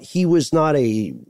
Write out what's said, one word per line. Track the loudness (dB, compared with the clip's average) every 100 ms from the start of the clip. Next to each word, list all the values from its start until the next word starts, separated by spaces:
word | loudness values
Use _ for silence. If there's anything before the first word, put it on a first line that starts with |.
he | -2 -2 2
was | 2 2
not | 0 2 2
a, | 0 -2 -4 -8